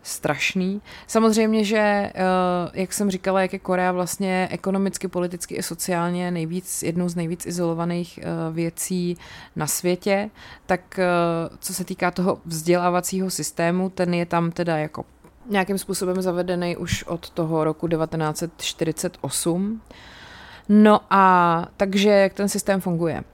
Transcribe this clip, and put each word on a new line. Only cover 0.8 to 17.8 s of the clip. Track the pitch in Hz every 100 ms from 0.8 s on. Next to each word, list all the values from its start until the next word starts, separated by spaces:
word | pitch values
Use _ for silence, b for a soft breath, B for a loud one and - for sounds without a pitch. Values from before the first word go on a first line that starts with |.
| B B B
Samozřejmě, | 226 226 214 220 220
že, | 202 220
eh, | 208 202 202 - 185 185 180 180 170
jak | - 185
jsem | - 202
říkala, | 185 - 190
jak | 185
je | 196
Korea | - 185 180
vlastně | 180 175 - 190 185 185
ekonomicky, | 175 - 190 196 - 190
politicky | 180 175 175 -
i | -
sociálně | 180 165 - 175 175 180 180
nejvíc, | 175 160 180 - -
jednou | - 170 180
z |
nejvíc | 170 165 175 -
izolovaných, | 175 170 165 170 175 175 -
eh, | - 165 165
věcí | 160 165 165 - 185 175 170 B B B -
na | 151
světě, | - 180 180 208 196 214 B B B -
tak, | 180 - -
eh, | 180 175 170 165 165 -
co | -
se | 185
týká | 180 185 180
toho | 175 185 -
vzdělávacího | 165 160 160 175 180 175 175 190 190
systému, | 185 151 - 170 180 190
ten | 185 180
je | 175 170
tam | 170 170
teda | 165 175 156
jako | 151 - - - - _ 247
nějakým | 202 185 196
způsobem | - 185 185 185
zavedený | 185 175 180 175 175 170
už | 175 -
od | - 170 -
toho | - 160 160
roku | 156 156